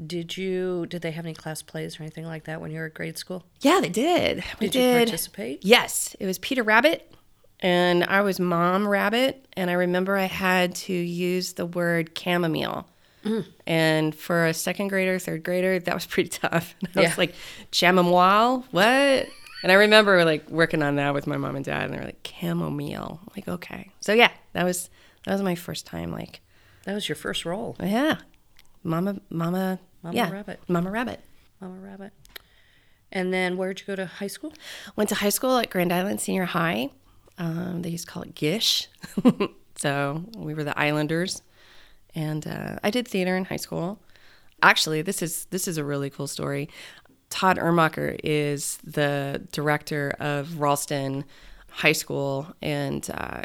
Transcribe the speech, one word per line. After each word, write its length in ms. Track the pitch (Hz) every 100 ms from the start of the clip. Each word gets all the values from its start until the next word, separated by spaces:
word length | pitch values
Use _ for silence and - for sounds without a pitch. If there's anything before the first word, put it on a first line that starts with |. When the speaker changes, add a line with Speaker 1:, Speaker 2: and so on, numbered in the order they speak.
Speaker 1:
Did 320 | 156 170 165 185
you, 500 | 190 185 185 180 170
did 160 | 175
they 100 | 170
have 120 | 160
any 80 | 165
class 280 | 156 156 156
plays 360 | - 160 160 -
or 40 |
anything 240 | 156 160 165
like 180 | 160
that 160 | 156 160
when 100 | 160
you 80 | 156
were 60 | 160
at 80 |
grade 220 | - 165 160
school? 280 | - 185 - _
Speaker 2:
Yeah, 200 | 269 370
they 80 | 165
did. 560 | 190 302 339 - - - -
We 60 | 214
Speaker 1:
Did 60 |
you 60 | 262
Speaker 2:
did. 240 | 247 247 233
Speaker 1:
participate? 580 | 165 - - 220 285
Speaker 2:
Yes. 500 | 190 240 143 - - -
It 60 | 196
was 120 | 185
Peter 240 | - 262
Rabbit, 520 | 214 220 294 330 - - _ _ _ _
and 440 | 185 175 180 175
I 160 | - 196
was 180 | 202 185
Mom 460 | 180 170 175 190 208
Rabbit, 600 | 196 196 233 269 - - -
and 140 | 180
I 40 |
remember 420 | 180 175 180 185 196
I 80 | 190
had 480 | 170 185 185 180
to 180 | 185 -
use 600 | 180 175 175 180 185 180
the 100 | -
word 460 | 175 175 170 170 165 -
chamomile. 680 | 180 175 170 151 - - - _ _ _
Speaker 1:
Mm. 220 | 214 220 - - -
Speaker 2:
And 480 | 165 160 156 156
for 320 | 151 - 170 165
a 60 |
second 360 | 165 - 180 196
grader, 300 | 190 185 185
third 240 | 165 160
grader, 340 | 160 180 185 185
that 160 | 175
was 100 | 175 -
pretty 220 | - -
<laughs> 120 | -
tough. 340 | 170 165 165 -
And 100 | 170 196
I 40 |
Speaker 1:
Yeah. 60 | 170
Speaker 2:
was 80 | 160
like, 160 | 180 - - - -
"Chamomile? 920 | - 175 185 175 180 180 208 233 254 247
What?" 560 | 170 214 262 277 262 - - - -
And 100 | 175
I 20 | 190
remember, 480 | 214 214 208 185 165
like, 220 | 151 -
working 320 | 156 160 160
on 140 | 143 143
that 180 | 143
with 120 | 143 143
my 120 | 143
mom 180 | 139 139
and 80 |
dad, 200 | 139 147
and 100 | 147
they 40 | -
were 60 |
like, 300 | - - - -
"Chamomile." 800 | 175 170 156 147 147 - - 160
I'm 60 | 226
like, 140 | 202 180
"Okay." 420 | 175 - - - -
So, 120 | -
yeah, 180 | 220 233 - -
that 120 | -
was, 260 | 180 180 - - - _
that 80 | -
was 100 | 196
my 120 | 196
first 320 | 170 - 156 -
time, 260 | 82 85
like, 300 | - - - _ _ _ _
Speaker 1:
That 80 | -
was 140 | 208 -
your 80 | 147
first 300 | - - 165
role. 300 | 190 233 -
Speaker 2:
Yeah. 360 | 180 220 302 - - _ _ - - _
Mama, 340 | 175 160 190 196 -
Mama, 500 | 165 170 185 190 185 - _
Speaker 1:
Mama 100 | 170 208
Speaker 2:
yeah, 140 | 185
Speaker 1:
Rabbit. 300 | 196 208 - -
Speaker 2:
Mama 240 | 175 185
Rabbit. 260 | 220 240 - - - _ _
Speaker 1:
Mama 200 | 190 185
Rabbit. 320 | 196 196 196 - - - - _ _ _ _ _ _
And 220 | 190 185
then 220 | 185 180 180
where'd 240 | 190 190
you 60 | -
go 100 | 196
to 100 | 180
high 220 | - 202
school? 240 | - 302 - - - -
Speaker 2:
Went 140 | - 214
to 80 | 196
high 140 | 202
school 280 | - 254 254
at 120 | -
Grand 220 | 185 175
Island 280 | 175 196 208
Senior 240 | - 190
High. 460 | 175 170 165 208 269 - _ _ _ -
Um, 440 | 170 165 180 170
they 60 | 170
used 180 | 170 -
to 60 |
call 100 | -
it 140 | - -
Gish. 500 | 151 208 - - - _ - -
<laughs> 20 | 240 - - - - -
So 460 | 147 139 143 156 190 208
we 180 | 156
were 80 | 151
the 160 | 147 -
Islanders. 640 | 147 151 151 165 185 - - _ - - - - _
And, 320 | 165 156 156 -
uh, 320 | - 50 52
I 60 | 202
did 160 | 240 247
theater 280 | 196 185 185
in 80 | 190
high 100 | 175
school. 440 | - 165 170 208 - - - - - -
Actually, 400 | 175 214 160 156
this 180 | 175 202
is, 240 | 165 - -
this 160 | 185 190
is 80 | 160
a 80 |
really 240 | 143 143 139
cool 180 | - 139
story. 400 | - 143 143 147 - - - - _ _
Todd 300 | - 190 185
Ermacher 600 | 165 170 156 147 143 -
is 540 | - 151 147 143 - -
the 580 | - 151 143 143 139 143 -
director 600 | - 147 147 - 151 143 -
of 380 | 147 143 147 165
Ralston 640 | 143 143 - 147 135 135 147 - - - -
High 240 | - 156
School, 540 | 160 - 139 139 135 147 -
and, 440 | - 143 139 143 -
uh, 300 | - - -